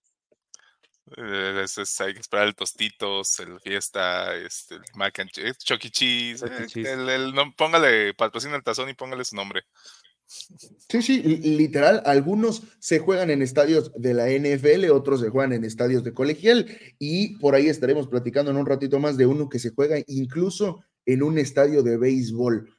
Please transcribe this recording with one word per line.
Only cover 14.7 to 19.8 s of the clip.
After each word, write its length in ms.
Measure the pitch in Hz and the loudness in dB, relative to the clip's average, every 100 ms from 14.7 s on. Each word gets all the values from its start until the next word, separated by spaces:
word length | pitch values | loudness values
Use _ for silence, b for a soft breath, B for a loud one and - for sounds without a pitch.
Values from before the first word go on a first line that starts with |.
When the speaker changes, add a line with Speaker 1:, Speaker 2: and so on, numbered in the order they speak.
Speaker 3:
L, 180 | 180 180 | 4 6
otros 300 | 139 139 135 | 4 4 0
se 80 | 113 | 0
juegan 240 | 131 135 | 0 0
en 100 | 120 | -2
estadios 400 | 113 113 127 127 | -4 -2 0 0
de 100 | 117 | -2
colegial, 540 | 117 139 156 208 240 - B B - | -2 -2 2 4 4 2 B B -10
y 380 | 147 175 208 202 | -4 -2 -2 0
por 180 | 143 135 | 4 6
ahí 140 | 151 | 4
estaremos 400 | 156 127 151 127 | 2 0 0 0
platicando 420 | 123 120 143 143 | -4 0 0 0
en 60 | 139 | 0
un 80 | 139 | 0
ratito 340 | 135 139 139 | -2 0 0
más 160 | 147 131 | 0 4
de 100 | 127 | 4
uno 220 | 151 143 | 4 -2
que 120 | 120 | -6
se 100 | 120 | -6
juega 300 | 123 | 0